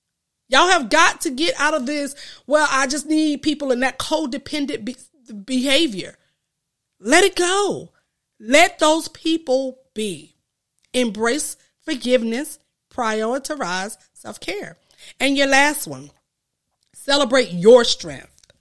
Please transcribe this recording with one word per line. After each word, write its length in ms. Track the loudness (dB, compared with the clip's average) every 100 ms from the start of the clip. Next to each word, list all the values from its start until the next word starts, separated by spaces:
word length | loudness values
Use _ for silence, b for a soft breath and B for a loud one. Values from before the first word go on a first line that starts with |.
| _ _ _ _ _
Y'all 200 | 2 4
have 200 | 2 2
got 320 | 2 2 0
to 80 | -6
get 300 | -2 -4 0
out 140 | -2
of 120 | 0 -2
this, 300 | -4 -6 B B B 0
"Well, 220 | 2 2
I 180 | 0 -2
just 180 | -4 -2
need 360 | 0 0 0
people," 320 | -2 -2 -2
in 80 | 0
that 180 | -2 -4
codependent 840 | -4 -2 -2 -6 -6 -6 -4 -6 -10
be-, 100 | -12 -18 _ -18
behavior. 840 | -16 -4 -2 2 2 0 -4 -12 -16 _ _ _ _ _ _ _ _
Let 260 | 2 4 4
it 100 | 2
go. 560 | 0 0 0 -4 -10 _ _ _ _ _
Let 400 | 2 4 4 4
those 300 | 2 2 -2
people 680 | -6 -2 -2 0 -2 -2 -8 _
be. 420 | -8 -6 -8 -14 _ _ _ _ _ _
Embrace 640 | -2 -2 -2 -2 -2 -6 -12 _ _
forgiveness. 800 | -8 -6 0 0 0 -4 -6 -12 _ _ _
Prioritize 1080 | -6 -2 -2 -2 -4 -6 -6 -6 -6 -8 -12 _
self-care. 640 | _ -18 -12 -10 -10 -12 -18 _ B B B
And 180 | -2 0
your 100 | 2
last 380 | 2 2 -2 -8
one, 240 | -12 -16 _ _ _ _ _ _ _ _ -12
celebrate 560 | 0 2 4 2 0
your 320 | 4 8 8
strength. 520 | 6 -2 -6 -14 -18 _ _ _